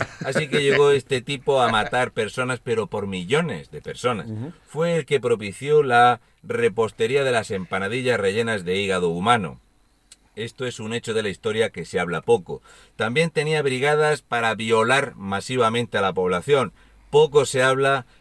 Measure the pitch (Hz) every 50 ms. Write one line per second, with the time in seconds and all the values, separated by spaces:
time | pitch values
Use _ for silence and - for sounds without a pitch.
0 | - - - - - 131 135 - 156 131 - 147 139 139 147 143 147 143 143 139
1 | - - 135 123 117 - 143 127 - - 139 131 123 117 113 107 107 - 127 123
2 | 127 110 - - 110 101 - 131 127 127 127 117 - - 117 110 104 - - 104
3 | 101 101 95 92 87 90 131 156 175 151 113 78 69 - - 73 - - - -
4 | - 123 120 98 - 113 107 107 123 156 - _ _ _ - 147 165 170 170 160
5 | 139 - 147 131 107 123 120 101 107 101 90 - 135 143 151 151 143 131 120 120
6 | 123 123 123 - - _ _ _ - - 117 117 117 113 95 113 110 104 - -
7 | 113 113 135 143 139 135 123 113 98 - 107 95 90 - 98 92 95 101 117 131
8 | 127 127 120 110 98 98 101 113 117 113 110 101 87 87 92 98 101 98 95 92
9 | 87 85 82 87 92 113 120 117 92 73 64 - _ _ _ _ _ _ _ _
10 | _ _ - - _ _ _ 107 110 120 - - 131 123 - - 110 110 113 120
11 | - 120 107 110 107 101 90 - - 110 107 110 110 104 - 92 82 - - 92
12 | 87 87 87 80 - - 120 107 87 - - - - - - - - _ _ -
13 | 110 113 123 151 165 165 - 156 143 156 156 151 143 139 127 127 135 147 151 151
14 | 156 151 151 - - _ 120 117 113 113 110 101 113 113 117 110 110 117 135 -
15 | 139 123 - - 98 98 98 98 - - 131 123 120 110 113 120 120 - - 104
16 | 98 95 85 95 92 90 90 90 - 139 143 139 123 90 - - - _ - -
17 | _ - - 147 156 147 135 151 131 - - 131 127 131 131 127 139 139 139 135
18 | 123 - _ _